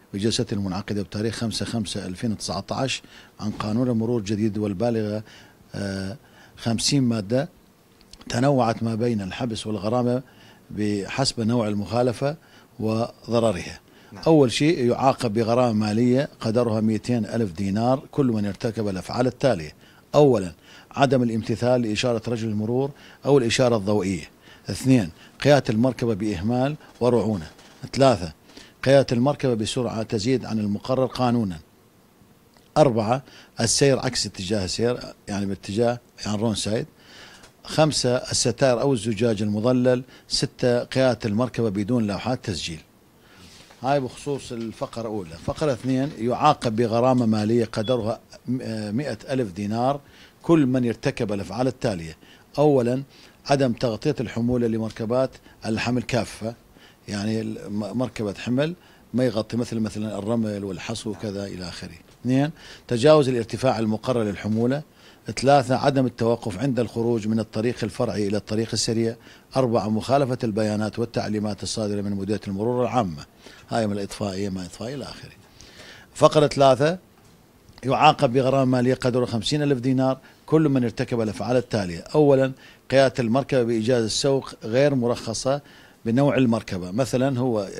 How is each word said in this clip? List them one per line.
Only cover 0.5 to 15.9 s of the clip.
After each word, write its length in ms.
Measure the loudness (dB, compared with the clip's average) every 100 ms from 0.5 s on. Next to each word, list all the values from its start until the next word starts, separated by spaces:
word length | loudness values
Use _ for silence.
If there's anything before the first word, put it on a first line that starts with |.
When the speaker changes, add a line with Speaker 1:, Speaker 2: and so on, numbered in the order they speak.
Speaker 1:
المنعقدة 480 | -4 -4 -6 -6 -6
بتاريخ 320 | -6 -4 -4
خمسة 320 | -4 -6 -6 -6
خمسة 400 | -6 -6 -8 -10
ألفين 260 | -6 -6
وتسعة 320 | -6 -6 -6 -6
عشر 320 | -4 -4 -4 -10 -20 -20 -10
عن 100 | -8
قانون 380 | -6 -4 0 0
المرور 300 | 0 0 -2
الجديد 400 | -2 -2 0 -2
والبالغة، 640 | -4 -2 -2 0 -2 -6 -8 -20 -20 -20 -16
آه، 420 | -10 -8 -6 -8 -12 -18 -20 -20 -8
خمسين 460 | -4 -2 0 2
مادة 460 | 2 0 0 -2 -2 _ _ _ _ _ -20 -18 -6
تنوعت 540 | 0 2 4 2 0
ما 120 | -2
بين 280 | -2 0 -2
الحبس 440 | -4 -6 -6 -6 -6
والغرامة 560 | -4 0 0 2 0 -4 -20 -20 -20 -12
بحسب 680 | -4 -2 -2 -4 -2 -2 0
نوع 280 | 0 0 0
المخالفة 680 | -2 -2 0 0 0 -4 -6 -14 -20 -18 -6
وضررها. 1000 | -2 -2 -2 -8 -2 2 2 0 -6 -14 _ -20 -20
Speaker 2:
نعم. 100 | -2 4
Speaker 1:
أول 260 | 6 6
شيء 320 | 4 2 2 2
يعاقب 480 | 2 2 2 0
بغرامة 380 | 0 2 2 2
مالية 560 | 2 0